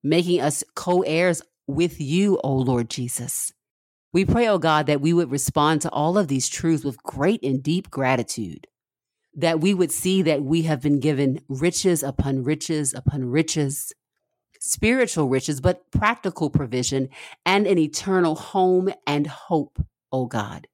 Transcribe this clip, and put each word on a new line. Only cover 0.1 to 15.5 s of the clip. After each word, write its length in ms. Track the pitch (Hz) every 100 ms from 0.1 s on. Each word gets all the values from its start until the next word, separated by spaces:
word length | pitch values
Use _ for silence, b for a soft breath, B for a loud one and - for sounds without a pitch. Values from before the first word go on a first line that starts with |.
| 160 175 175
us 220 | 139 147 -
co-heirs 680 | - - 180 165 160 180 165 - _ -
with 340 | 143 170 -
you, 380 | 139 170 202 190
oh 120 | - 135
Lord 340 | 127 120 117
Jesus. 640 | - 123 - 123 - - _ _ _ _ _ _
We 120 | 175 190
pray, 200 | 226 233
oh 80 | 196
God, 300 | 160 151 143
that 120 | 147
we 140 | 151
would 180 | 170 156
respond 520 | 143 - 156 147 156
to 60 | 160
all 280 | - 151 190
of 100 | 170
these 220 | 135 -
truths 340 | - 165 156
with 180 | 139 123
great 400 | - 135 156 233
and 200 | 135 135
deep 260 | 139 175 -
gratitude, 800 | - 131 131 113 - 98 73 - _ _ _ _ _ _ -
that 240 | 165 160
we 120 | 180
would 180 | 190 165
see 300 | - 185 190
that 200 | 165 143
we 200 | 139 165
have 180 | 160 147
been 180 | 147 143
given 400 | 151 139 139 139 _
riches 560 | 131 170 175 190 170
upon 400 | 135 - 139 135
riches 500 | 127 156 - 156 139
upon 300 | - - 143
riches, 680 | 127 139 160 160 143 143 - - _ _ _ _ _ _
spiritual 680 | - - 214 254 240 - 139
riches, 320 | 131 135